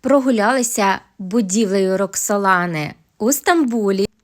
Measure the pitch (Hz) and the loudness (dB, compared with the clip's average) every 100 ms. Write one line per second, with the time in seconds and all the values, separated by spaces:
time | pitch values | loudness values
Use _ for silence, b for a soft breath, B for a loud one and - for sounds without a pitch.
0 | 254 277 262 233 208 262 247 - 196 - | 2 2 2 2 2 0 -2 0 0 -2
1 | _ _ 185 226 190 208 208 196 190 190 | _ _ -4 -2 0 0 0 0 0 0
2 | 190 - - 202 196 185 175 160 147 - | -2 -4 -4 0 2 2 0 -4 -8 -12
3 | _ _ 214 - - 349 262 233 202 196 | _ _ -2 0 2 2 2 0 0 0
4 | 202 _ | -2 _